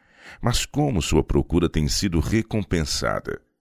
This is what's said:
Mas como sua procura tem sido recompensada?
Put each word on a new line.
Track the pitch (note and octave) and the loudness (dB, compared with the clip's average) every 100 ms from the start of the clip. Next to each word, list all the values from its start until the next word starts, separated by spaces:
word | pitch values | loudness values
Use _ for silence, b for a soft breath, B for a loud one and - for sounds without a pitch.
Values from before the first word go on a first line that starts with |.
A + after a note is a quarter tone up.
| B B B B | B B B B
Mas | - A#2 | -2 0
como | - C3 D3 - | -2 -2 0 0
sua | D2 D#2 | 2 2
procura | - C#2 - E2 E2+ | 2 0 2 2 2
tem | - D2 | 0 0
sido | - G2+ E2 | 0 0 0
recompensada? | D2+ A2+ A2 A2 F#2+ F2 D#2 - A#1+ G1+ - G1+ - _ | 0 0 0 -4 -2 -2 -2 -2 -2 -4 -6 -10 -12 _